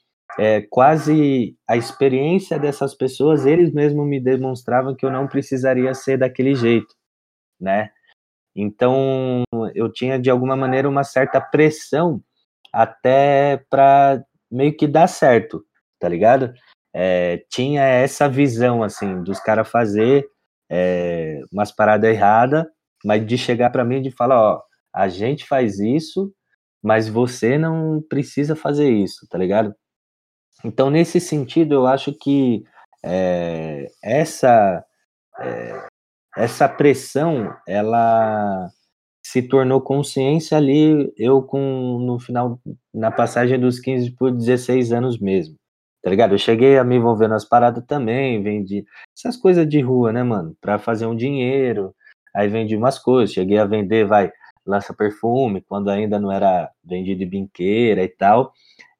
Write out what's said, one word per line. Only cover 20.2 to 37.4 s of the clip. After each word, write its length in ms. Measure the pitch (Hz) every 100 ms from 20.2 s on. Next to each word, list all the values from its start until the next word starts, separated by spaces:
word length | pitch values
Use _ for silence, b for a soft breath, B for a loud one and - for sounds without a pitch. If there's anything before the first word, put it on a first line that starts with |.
| 139 _ _ _ -
é, 720 | 87 92 90 87 85 80 73 -
umas 200 | 98 104
paradas 380 | - 107 107 113
erradas, 560 | 107 101 110 131 156 165 _ _ _ 101
mas 200 | 110 110
de 120 | 123
chegar 320 | - 117 120
pra 160 | 127 120
mim 120 | 135
e 40 |
de 100 | 131
falar, 300 | - 123 123
"Ó, 200 | 107 - - _ _
a 140 | 92 95
gente 380 | 90 117 151 -
faz 340 | 135 117 98
isso, 540 | 107 151 156 185 196 - _ _ _ _
mas 240 | 104 110 110
você 500 | 110 123 - 113 147
não 440 | 160 160 160 156 156
precisa 460 | 139 123 147 147 151
fazer 340 | 147 147 143
isso", 380 | 107 92 - -
tá 80 | 92
ligado? 380 | 92 104 107 - _ _ _ _ _ _ _ _ 117
Então, 240 | 117 135
nesse 300 | 156 170 180
sentido, 560 | 175 151 123 160 156 143
eu 100 | 127
acho 280 | 135 -
que, 500 | 143 139 143 127 104 - b b b
é, 840 | - 92 92 87 85 82 80 73 67 _
essa, 800 | 101 135 160 - 131 117 98 85 - _ _ _ _ -
é, 460 | - 58 58 - - _ _ _ _ -
essa 320 | 117 - 143
pressão, 880 | - 147 123 - 139 165 139